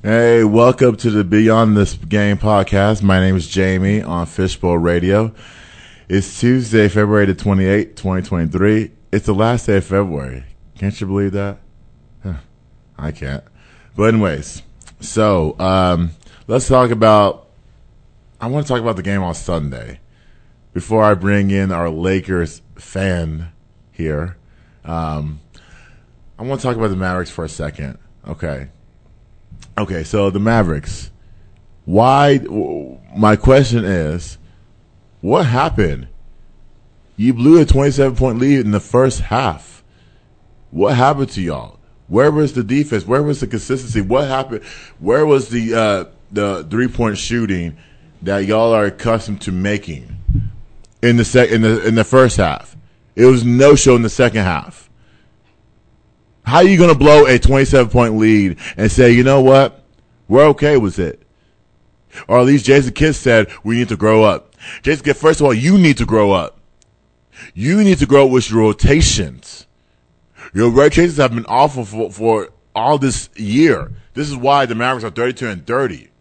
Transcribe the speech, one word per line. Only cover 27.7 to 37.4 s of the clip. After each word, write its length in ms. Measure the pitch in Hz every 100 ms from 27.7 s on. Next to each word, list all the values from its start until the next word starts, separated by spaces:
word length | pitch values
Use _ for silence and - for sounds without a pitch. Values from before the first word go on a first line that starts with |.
| 73 69 - _ _ -
Okay. 400 | - 85 67 69 _ _ _ _ _ _ _ _ - - -
Okay, 280 | 95 90 80
so 240 | 107 98
the 100 | 95
Mavericks. 720 | 107 117 92 76 - - - - - - - _ _ -
Why, 540 | - 95 123 135 143 139
w-, 600 | - 104 73 73 65 65 -
my 220 | 80 107 107
question 480 | 123 131 127 117
is, 540 | 98 92 76 85 - - - - _ _ _ _ _ _
what 280 | 87 156 131
happened? 600 | 123 156 - 90 65 64 - - - - _ - _ _ _ _ -
You 160 | 117
blew 260 | 120